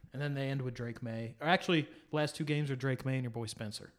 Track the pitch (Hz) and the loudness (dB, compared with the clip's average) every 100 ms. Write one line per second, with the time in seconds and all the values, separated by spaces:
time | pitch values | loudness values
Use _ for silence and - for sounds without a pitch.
0 | - 131 147 139 135 139 127 123 120 113 | -10 -4 -2 0 0 0 -2 -4 -6 -6
1 | 117 113 117 - 147 185 - 165 - - | -4 -4 -6 -2 4 4 6 4 4 -4
2 | - 151 151 - 151 147 143 131 135 127 | -4 0 0 0 0 2 2 0 0 0
3 | 135 131 123 117 110 - 107 - 87 | 2 0 0 -2 -4 -4 -6 -8 -12